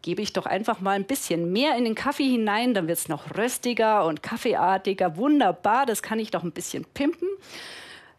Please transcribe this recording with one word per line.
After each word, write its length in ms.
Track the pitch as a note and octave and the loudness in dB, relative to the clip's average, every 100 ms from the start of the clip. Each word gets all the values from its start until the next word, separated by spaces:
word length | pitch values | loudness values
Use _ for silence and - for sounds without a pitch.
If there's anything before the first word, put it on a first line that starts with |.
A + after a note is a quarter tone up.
Gebe 180 | - - | -4 -4
ich 100 | G#3 | -2
doch 140 | F#3+ - | -4 -2
einfach 340 | F#3+ A3 G#3 | -2 -2 -2
mal 120 | F#3+ | 0
ein 140 | G3 G3 | 0 0
bisschen 460 | C4+ - E3+ E3+ | -4 -2 -2 0
mehr 240 | G3 C#4+ A#3+ | 0 2 2
in 80 | |
den 120 | A#3+ A3 | 0 0
Kaffee 340 | C4 C#4+ C4+ | -2 0 2
hinein, 440 | B3 G#3+ G#3 B3 | 2 2 2 2
dann 140 | G#3 D#3+ | 2 0
wird's 220 | E3 - | -2 -2
noch 260 | D#3 - C#3+ | -6 -6 -2
röstiger 720 | A#3 - B3 A#3 A3 G#3 E3 | -2 -2 -4 2 4 4 2
und 160 | D3+ | 0
kaffeeartiger. 960 | - A#3 B3 - F3 F#3+ G3 F#3+ F3+ D#3+ | -6 -4 0 2 2 2 0 0 0 2
Wunderbar, 680 | C4+ D4 G#3 E3+ G#3 A#3 C4+ | 4 6 4 2 2 2 2
das 180 | G#3 | -2
kann 160 | - A3 | -2 -4
ich 120 | G#3+ | -2
doch 120 | E3 | -4
ein 80 | F3 | -4
bisschen 340 | D#3+ - - - | -8 -8 -10 -10
pimpen.“ 420 | - C#4+ E4 F4+ F#4+ - - - - - - - | -2 -2 0 -4 -6 -12 -16 -16 -16 -18 -20 -20